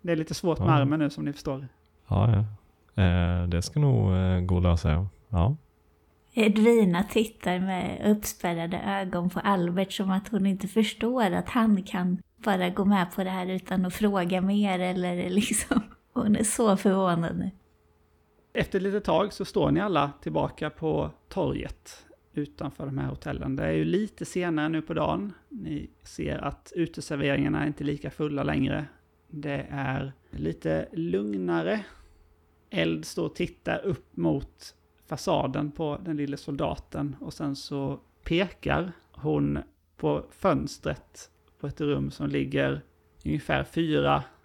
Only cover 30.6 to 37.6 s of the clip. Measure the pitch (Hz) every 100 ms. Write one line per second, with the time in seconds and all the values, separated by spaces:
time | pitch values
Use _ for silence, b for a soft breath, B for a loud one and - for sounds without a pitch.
30.6 | 160 160 - - 170 185 208 196 180 165
31.6 | 160 214 196 B B B _ _ _ _
32.6 | _ 190 165 160 156 - 165 - 170 -
33.6 | - - - 139 - - 170 143 - _
34.6 | - _ _ _ _ 151 - 151 135 143
35.6 | 147 147 156 143 180 151 143 139 - 143
36.6 | 151 156 - - 143 131 247 - 147 139